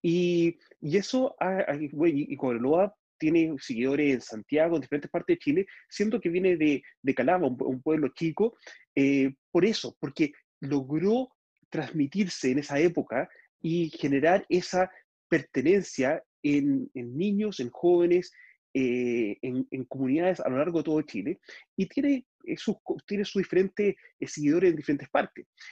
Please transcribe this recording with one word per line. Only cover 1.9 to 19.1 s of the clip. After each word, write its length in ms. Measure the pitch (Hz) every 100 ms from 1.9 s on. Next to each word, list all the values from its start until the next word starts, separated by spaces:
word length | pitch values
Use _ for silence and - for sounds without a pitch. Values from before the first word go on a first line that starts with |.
bueno, 260 | 147 170 143
y, 100 | 151
y 80 | 135
Cobreloa 580 | 135 117 127 160 196 _ _ _
tiene 360 | 156 165 160 139
seguidores 540 | - 117 127 143 147
en 80 | 127
Santiago, 540 | - 110 101 147 165 165
en 60 |
diferentes 280 | 131 147 -
partes 260 | 175 - 170
de 40 |
Chile, 260 | - 156 196 - _
siendo 300 | - 208 220
que 100 | 175
viene 260 | 170 185 175
de, 280 | 151 139 - _
de 140 | 135 131
Calama, 320 | 127 180 147
un, 100 | 123
un 220 | - 127
pueblo 280 | 156 160 135 -
chico, 420 | 165 147 220 - - - _ -
eh, 380 | 139 139 135 139 _
por 140 | 175 190
eso, 320 | 214 120 -
porque 320 | 143 - 151 - _ _
logró 680 | 139 143 131 156 190 233 254 _ _ _ _
transmitirse 840 | 151 143 165 131 190 196 - 135
en 80 | 131
esa 200 | 143 143
época 480 | 175 165 131 113 160 - _ _
y 300 | 165 170 165
generar 560 | - 143 139 151 190 -
esa 400 | 180 - 180 185 - _ _ _
pertenencia 960 | 165 - - 131 202 180 - 127 160 - _
en, 460 | 147 143 143 135 127
en 240 | - 120 127
niños, 420 | 202 202 214 190
en 100 | 185
jóvenes, 600 | - 175 175 175 175 180 _ - _ _
eh, 640 | 135 127 123 123